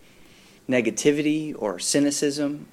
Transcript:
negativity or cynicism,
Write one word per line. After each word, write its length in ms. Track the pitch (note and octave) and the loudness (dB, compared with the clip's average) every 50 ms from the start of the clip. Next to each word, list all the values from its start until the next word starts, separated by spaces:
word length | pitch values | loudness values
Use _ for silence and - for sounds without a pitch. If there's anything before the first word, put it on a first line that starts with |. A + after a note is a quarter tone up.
| - - - - - - - - - - - - - - | -20 -20 -20 -20 -20 -20 -20 -20 -20 -20 -20 -18 -4 0
negativity 880 | B2+ B2 A2 A2 G2+ - - D3 D3 D3+ D3 D3+ D3+ D#3 D#3 D3+ C3+ - | 0 2 2 2 0 2 2 2 2 4 2 0 0 0 -2 -6 -8 -4
or 220 | G#2+ G#2 F2+ F#2 | -4 -4 -4 -4
cynicism, 880 | - - - C#3+ C#3+ C#3+ C#3+ - D3+ C#3+ C#3 D3 D3 C#3+ D3 D3 D#2 - | -4 0 2 2 2 2 2 0 -2 -2 0 0 -2 -4 -4 -6 -10 -6